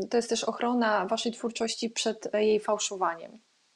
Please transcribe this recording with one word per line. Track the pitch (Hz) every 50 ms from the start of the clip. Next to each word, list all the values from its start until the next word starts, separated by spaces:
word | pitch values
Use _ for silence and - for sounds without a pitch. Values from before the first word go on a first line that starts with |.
| 190 196
to | - 233
jest | 233 -
też | 233 220 -
ochrona | 226 220 - 233 240 247 247 233 214 214 202 185
waszej | 202 226 226 - 240
twórczości | 220 - - 226 233 - 233 226 - - 233 226
przed, | 226 - - 226 214 220 - - -
e, | 208 214
jej | 214 214 208
fałszowaniem. | 214 226 214 208 - - 202 185 185 170 165 165 165 - - 226 _ _ _ _ _ _ _